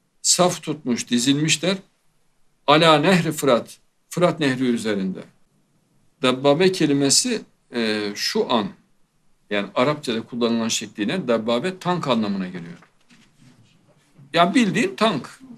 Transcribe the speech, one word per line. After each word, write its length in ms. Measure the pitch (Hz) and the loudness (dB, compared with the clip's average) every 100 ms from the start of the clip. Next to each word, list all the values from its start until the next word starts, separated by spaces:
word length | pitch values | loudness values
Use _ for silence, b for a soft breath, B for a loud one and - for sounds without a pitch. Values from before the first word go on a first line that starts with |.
| _ _ | _ _
saf 400 | - - 180 175 | 0 2 2 0
tutmuş, 480 | - 147 123 113 - | -8 -6 -4 -4 -2
dizilmişler. 680 | 120 127 143 156 - 170 196 - _ _ _ _ _ _ _ - | 0 2 0 0 0 -2 -4 -8 _ _ _ _ _ _ _ 2
Ala 320 | 156 165 151 | 4 6 6
nehri 340 | 165 180 160 | 4 2 2
Fırat, 460 | 151 135 117 - - _ _ - | -2 2 2 0 -16 _ _ -12
Fırat 300 | - 175 160 | 0 0 2
nehri 240 | 139 127 | -2 0
üzerinde. 600 | 127 117 107 101 95 90 - _ _ _ _ _ _ _ _ _ | 0 -2 -2 -4 -4 -8 -14 _ _ _ _ _ _ _ _ _
Dabbabe 500 | 127 127 143 147 190 | -2 2 2 4 2
kelimesi, 720 | 185 151 139 139 - 254 220 - _ _ | 2 0 2 2 2 0 -4 -8 _ _
e, 380 | 120 110 107 104 | -4 -2 -2 -4
şu 380 | 104 - 220 180 | -6 -4 -2 0
an, 140 | 120 98 - _ _ _ _ _ _ - | -2 -2 -10 _ _ _ _ _ _ -8
yani 180 | 104 98 | -6 -4
Arapçada 480 | 127 131 151 135 113 | -2 0 -2 -4 -6
kullanılan 460 | 110 120 117 117 113 | -6 -4 -2 0 -2
şekliyle 600 | - 107 - 104 185 123 | -6 -8 -6 -4 -4 -2
dabbabe 500 | 113 110 120 185 185 | -2 0 -2 -4 -6
tank 300 | 175 170 139 | -4 -2 0
anlamına 380 | 117 104 98 92 | -2 -2 -4 -8
geliyor. 320 | 90 85 87 _ _ _ _ _ _ _ _ _ _ _ _ _ - - | -12 -16 -18 _ _ _ _ _ _ _ _ _ _ _ _ _ -20 -2
Ya 220 | 160 180 | 2 4
bildiğin 420 | 269 208 160 359 - | 4 2 0 -2 0
tank, 440 | 220 139 - - - | -2 -2 -8 -18 -20